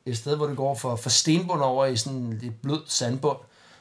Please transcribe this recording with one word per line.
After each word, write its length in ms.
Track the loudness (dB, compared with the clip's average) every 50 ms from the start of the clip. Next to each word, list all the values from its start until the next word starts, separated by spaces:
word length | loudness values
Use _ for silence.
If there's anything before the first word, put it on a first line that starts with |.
| -6
et 120 | -6 -6 -4
sted, 180 | -2 -2 0
hvor 100 | 0 0
det 100 | -2 -2
går 180 | -2 -2 -2 -2
fra, 220 | -2 -2 -4 -4
fra 140 | -2 0 2
stenbund 520 | 2 4 4 4 4 4 4 0 0 2
over 240 | 2 2 4 4 2
i 100 | 2 2
sådan 420 | 0 -2 -2 -4 -4 -4 -4 -4 -6
lidt 200 | -6 -8 -10 -6
blød 200 | -2 -2 -2 -2 -2
sandbund. 500 | -2 -2 0 0 0 -2 2 0 0 0 0 -8 -20 _ _ -20 -20 -20 -20